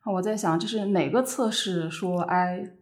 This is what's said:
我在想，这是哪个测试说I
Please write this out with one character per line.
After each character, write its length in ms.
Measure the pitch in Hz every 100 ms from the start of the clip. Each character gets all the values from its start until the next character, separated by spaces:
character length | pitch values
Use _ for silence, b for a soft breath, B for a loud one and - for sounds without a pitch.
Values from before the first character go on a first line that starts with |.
| 220
我 160 | 190
在 160 | 196 214
想， 220 | 185 330
这 80 | 214
是 200 | 220 202
哪 220 | 190 139
个 140 | 220
测 260 | 254 - 226
试 400 | - 196 175 165
说 320 | - 185 180
I 480 | - 180 180 180 202 -